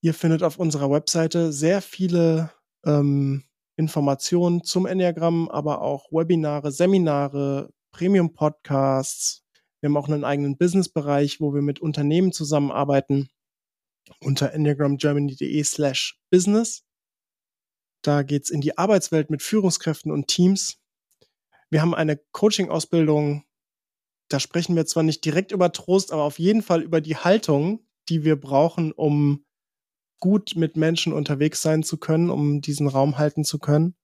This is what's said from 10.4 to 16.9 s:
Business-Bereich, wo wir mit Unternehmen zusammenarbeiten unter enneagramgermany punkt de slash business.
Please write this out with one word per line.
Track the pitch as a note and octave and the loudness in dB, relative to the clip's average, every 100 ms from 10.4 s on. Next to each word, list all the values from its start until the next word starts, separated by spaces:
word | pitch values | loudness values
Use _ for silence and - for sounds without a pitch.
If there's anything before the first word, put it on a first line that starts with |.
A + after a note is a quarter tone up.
| C#3+ C3+ | -2 0
Business-Bereich, | F3 F#3 F3 - C#3+ C#3+ D3 - | 2 2 0 -4 0 0 0 0
wo | D3+ | -2
wir | C#3+ | 0
mit | C#3+ C#3+ | -2 -2
Unternehmen | D#3 D3+ D3 E3 F#3+ | -4 -2 0 2 2
zusammenarbeiten | - D3+ D3+ C#3+ - C#3+ C#3 - C#3 C#3 _ _ _ _ _ _ _ _ _ | 0 -2 0 0 -2 2 0 2 -2 -2 _ _ _ _ _ _ _ _ _
unter | C#3 C3+ C#3 | -4 0 -2
enneagramgermany | D#3 D3 C#3+ D3 C#3 D3+ C#3+ C#3+ | 0 0 2 0 0 0 0 -2
punkt | C3 | -4
de | C#3+ D3+ | -4 -2
slash | C#3+ - D3 C3 - - _ | -2 -2 -2 -2 -6 -10 _
business. | F3+ F#3 G#3+ A3+ - _ | 2 4 2 0 -8 _